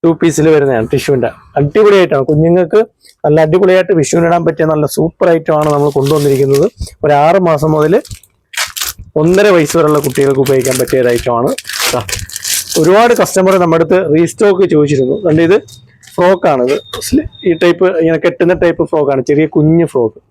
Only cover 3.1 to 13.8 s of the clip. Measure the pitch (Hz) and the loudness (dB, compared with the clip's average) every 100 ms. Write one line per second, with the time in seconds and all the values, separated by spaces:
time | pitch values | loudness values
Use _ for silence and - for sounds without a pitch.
3.1 | _ 151 151 156 180 190 185 180 175 135 | _ 0 2 2 2 2 2 2 0 0
4.1 | 175 165 175 170 156 160 151 147 - 160 | 0 0 0 -2 -2 -2 0 -2 -2 -4
5.1 | - 185 165 160 156 151 147 143 139 139 | 0 0 0 0 -2 0 0 0 0 0
6.1 | 156 143 135 139 139 185 - - - 151 | 0 0 0 2 2 0 -4 -14 -6 0
7.1 | 143 151 190 180 156 156 156 156 208 - | 2 2 2 0 0 0 0 0 0 -2
8.1 | - _ _ _ - - - - - - | -20 _ _ _ -12 -10 -10 -12 -12 -8
9.1 | - 160 185 208 180 147 170 151 151 143 | -2 0 2 2 2 2 0 0 0 -2
10.1 | 127 139 135 135 135 131 127 123 131 123 | -2 0 0 0 0 0 -4 -2 0 0
11.1 | 120 123 117 131 269 - - - 127 101 | 0 -2 -2 -2 -6 -10 -8 -6 -6 -8
12.1 | - - - - - - - 160 196 240 | -12 -12 -12 -8 -8 -6 -2 2 4 2
13.1 | 233 180 190 185 190 175 165 | 2 0 0 0 2 0 0